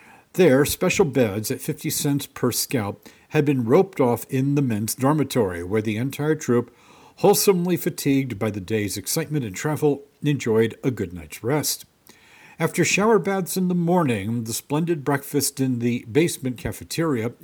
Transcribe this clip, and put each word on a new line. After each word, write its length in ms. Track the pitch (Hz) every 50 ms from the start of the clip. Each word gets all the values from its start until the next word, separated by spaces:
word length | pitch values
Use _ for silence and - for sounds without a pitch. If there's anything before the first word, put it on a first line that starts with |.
| - - - - _ _ -
There, 300 | - 185 151 127 135 143
special 400 | - - - 185 175 - - 190
beds 460 | 143 120 135 120 104 95 110 107 -
at 100 | 127 -
fifty 300 | - - 147 - - 151
cents 360 | - - - 147 143 139 -
per 240 | - - - - 123
scout 480 | 113 - - - - 120 101 101 - - - - - _ _ _
had 120 | - 156 143
been 220 | 147 139 127 117
roped 340 | 110 139 185 185 190 - -
off 240 | 135 120 120 110 - -
in 240 | 139 131 131 143 143
the 80 | 147
men's 320 | 139 123 110 101 110 107 -
dormitory, 680 | - 123 139 156 151 135 139 - 131 107 92 90 85
where 200 | 87 90 104 110
the 160 | 104 113 104 110
entire 360 | 127 139 139 - 143 156 160
troop, 400 | 151 - - 120 120 117 - - _ _ - - - - - _
wholesomely 600 | - - 202 196 202 - 208 196 175 175 180 180
fatigued 640 | - - 175 147 - - 143 139 135 135 123 110 98
by 120 | 113 110
the 100 | 98 104
day's 360 | 92 95 110 110 104 101 -
excitement 480 | 104 - - - 160 160 123 151 147 123
and 100 | 104 92
travel, 500 | - - 151 147 - 151 147 139 135 - - _ _
enjoyed 560 | - 147 147 120 - 120 110 110 113 110 - -
a 80 | - 139
good 220 | 117 110 98 85
night's 320 | 90 85 76 73 - - -
rest. 400 | 117 151 147 - - - - - _ _ _ _ - - _ _ _ - - - - - -
After 280 | 165 156 - 180 160
shower 320 | - - 170 202 226 226 196
baths 360 | - 196 196 196 180 - -
in 140 | 190 185 180
the 60 | 180
morning, 680 | 175 170 165 180 180 160 131 117 98 95 110 117 120 110
the 100 | 113 107
splendid 500 | - - - 135 156 170 165 175 147 127
breakfast 560 | 147 139 135 - - - 143 131 - - -
in 180 | 135 131 123 117
the 260 | 117 123 117 120 - 117
basement 460 | 107 143 170 170 - - 131 127 120
cafeteria, 760 | - - 117 - - - - - 160 165 160 139 113 107 120 - -